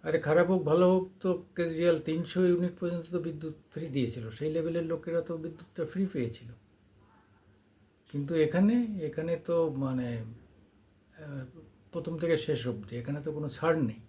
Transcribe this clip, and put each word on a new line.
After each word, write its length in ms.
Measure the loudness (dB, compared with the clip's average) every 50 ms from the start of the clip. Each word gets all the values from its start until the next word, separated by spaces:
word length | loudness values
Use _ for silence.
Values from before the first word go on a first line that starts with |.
| -2
আরে 120 | 0 0 0 2
খারাপ 200 | 4 6 6 6 6
হোক 100 | 4 2 4 4
ভালো 160 | 6 6 6 6
হোক 120 | 6 4 2 -2 -10 -4
তো 60 | -2 -2 -2 -2 -4 -10 -4
কেজরিওয়াল 420 | -4 -4 -2 0 2 4 4 4 2 0 -2
তিনশো 320 | -2 -2 -2 -2 2 4 4 6
ইউনিট 240 | 6 4 2 -2 -2 -4
পর্যন্ত 260 | -4 -4 -4 -4 -6 -4 -6
তো 40 | -4 -4
বিদ্যুৎ 280 | -4 -8 -6 -8 -10 -10 -12 -18 _
ফ্রি 120 | -10 -8 -8 -4 -2
দিয়েছিল, 280 | 0 0 0 -2 -6 -10 -10 -8 -6
সেই 120 | -4 -2 -2
লেভেলের 300 | -2 -2 0 -2 -2 -2 -2
লোকেরা 280 | -4 -6 -4 -2 -2 -2 -2 -4
তো 40 | -8 -6 -6
বিদ্যুৎটা 380 | -10 -10 -12 -20 -16 _ -8 -8 -6
ফ্রি 100 | -2 -2 -2 -2
পেয়েছিল। 380 | -2 -2 -4 -4 -6 -10 -16 -18 -20 -20 _ _ _ _ _ _ _ -20 -20 _ _ -20 _ _ _ _ _ -20 -20 _ _ _ _ _ _ _ _ _ _ _
কিন্তু 220 | -6 -6 -4 0 2 2 2
এখানে, 300 | 4 6 4 6 6 6 4 2 0 -2 -4 -4 -4
এখানে 240 | -4 -4 -2 -2 -2 -4 -2 0
তো 80 | 2 2 2 2 0 -2 -2
মানে, 240 | 0 0 -2 -2 -2 -4 -6
আহ, 1300 | -6 -10 -14 -18 -20 -20 -20 -20 -20 -20 _ _ _ _ _ _ _ _ _ -16 -14 -12 -10 -10 -12 -12 -16 -20 -20 -20 _ _ _ -10
প্রথম 220 | -8 -8 -6 -6 -6 -2
থেকে 140 | 2 2 2 2 4
শেষ 140 | 0 -2 0 0 -4
অবধি 220 | -4 -4 -8 -8 -8 -8
এখানে 160 | -6 -6 -6 -6 -6
তো 40 | -6 -6
কোনো 120 | -4 -6 -6 -6
ছাড় 220 | 0 2 2 4 4 2 -2
নেই। 120 | -2 -6 -16